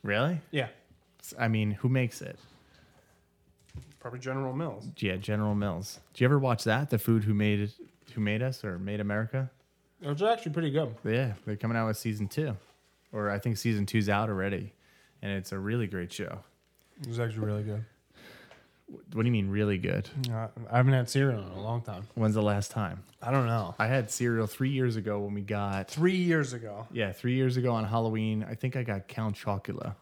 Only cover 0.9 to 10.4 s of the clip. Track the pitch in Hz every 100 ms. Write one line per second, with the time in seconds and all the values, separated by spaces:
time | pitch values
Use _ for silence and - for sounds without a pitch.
0.9 | - _ _ - - 117 110 107 101 127
1.9 | 131 120 - - - - - _ - -
2.9 | _ _ _ _ _ _ _ _ - -
3.9 | - 123 123 127 135 131 131 165 104 104
4.9 | - 101 92 104 104 107 104 104 85 98
5.9 | - _ - 123 143 131 113 113 113 147
6.9 | 113 - 113 104 104 104 104 104 - -
7.9 | _ - - 104 107 127 127 107 87 98
8.9 | 104 101 104 113 135 131 _ _ _ _
9.9 | _ 151 143 208 226